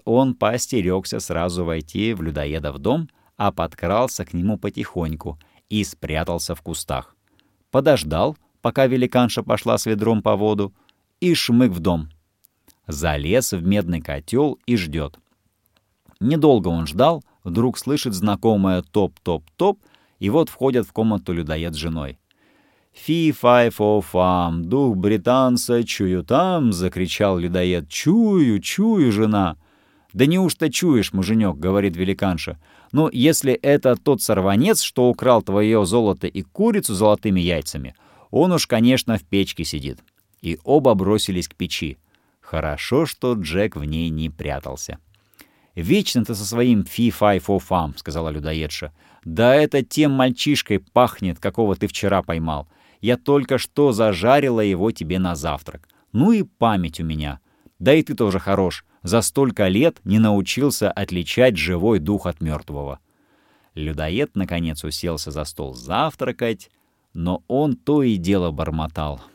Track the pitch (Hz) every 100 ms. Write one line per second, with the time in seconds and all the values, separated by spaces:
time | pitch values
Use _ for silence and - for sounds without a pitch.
0 | - 117 135 123 107 123 - 120 90 92
1 | - - - 82 90 87 85 80 76 98
2 | 110 101 82 73 73 78 73 69 87 156
3 | 160 _ _ - 101 - 82 - - 107
4 | 131 - 87 87 95 104 104 - 101 90
5 | 80 78 87 78 _ _ _ 107 95 -
6 | - 78 87 85 - 82 85 80 - 65
7 | - _ _ _ _ _ _ 131 147 120
8 | 76 78 131 151 _ _ 117 135 131 127
9 | 123 123 120 - 107 113 113 110 110 104
10 | 107 110 107 101 107 104 101 - _ _
11 | _ _ 175 160 - 120 127 87 85 85
12 | 76 - _ _ _ _ _ _ - 73
13 | 82 73 76 123 - 92 87 101 87 82
14 | 78 71 - 120 147 - - 113 80 78
15 | 73 - _ _ _ _ _ _ _ _
16 | _ _ 107 160 151 117 87 82 78 85
17 | 147 156 - _ 92 90 123 - 127 147
18 | 127 92 104 101 113 104 95 90 - 104
19 | 95 - 90 80 - - 190 196 _ _
20 | _ _ 98 151 151 - 135 123 98 -
21 | 110 101 - 85 78 78 85 78 82 80
22 | 69 69 _ _ _ _ _ _ _ -
23 | - 170 160 - 120 123 117 - 104 104
24 | - 92 92 90 85 85 85 131 135 95
25 | 101 107 101 131 127 123 - 120 110 -
26 | 95 90 82 135 185 175 120 87 90 92
27 | 90 - 101 90 87 90 90 87 73 -
28 | 147 220 220 190 127 101 - - 226 208
29 | 127 104 107 104 90 76 _ _ _ _
30 | _ 90 143 185 180 - 156 - 180 123
31 | 95 95 92 113 101 71 90 101 98 82
32 | 92 95 98 85 - 78 _ _ _ 135
33 | 160 123 147 151 135 120 139 143 131 120
34 | 147 135 - 95 98 101 170 107 - -
35 | 123 - 127 113 95 98 107 110 90 120
36 | 107 92 92 98 - - 226 98 - 95
37 | 107 104 110 92 87 80 - 76 64 -
38 | _ _ _ 117 180 170 - 113 120 131
39 | - 110 - 98 92 - 78 76 67 60
40 | _ _ _ _ 82 82 - 143 131 101
41 | 95 107 - 90 - - 87 - 78 -
42 | _ _ _ _ - 80 78 73 - 135
43 | 165 - 127 113 78 90 107 78 73 80
44 | 82 78 80 - 71 69 69 65 - 73
45 | _ _ _ _ - _ _ 90 85 202
46 | - 123 107 101 101 117 123 107 85 -
47 | 117 - 104 95 - 98 - 90 76 -
48 | - 78 80 76 78 80 76 - 76 -
49 | _ _ 82 82 120 143 147 139 - 151
50 | 147 135 127 123 147 139 - 98 - 123
51 | 120 - 92 78 95 117 107 92 101 -
52 | 98 95 - 82 80 73 73 _ _ _
53 | 107 123 - 143 123 127 - - 143 107
54 | 110 85 113 143 139 113 104 87 110 113
55 | 80 92 90 80 78 73 - - _ _
56 | _ 104 196 220 - _ 117 98 82 -
57 | 80 78 76 67 _ _ _ _ 92 156
58 | 151 - 107 95 98 95 90 - - _
59 | 87 113 - 139 135 107 95 101 160 -
60 | - 107 110 101 92 123 143 - 101 -
61 | 98 87 85 - 127 87 82 87 107 101
62 | 76 101 90 - 80 76 - 71 69 67
63 | _ _ _ _ _ _ _ 80 78 76
64 | 78 104 147 101 92 85 82 76 80 -
65 | 87 76 78 73 73 - 69 62 62 104
66 | 156 - 127 - 117 104 - _ _ _
67 | _ 90 85 90 - 127 151 120 - 147
68 | 127 98 85 98 87 73 78 78 78 -
69 | 76 69 -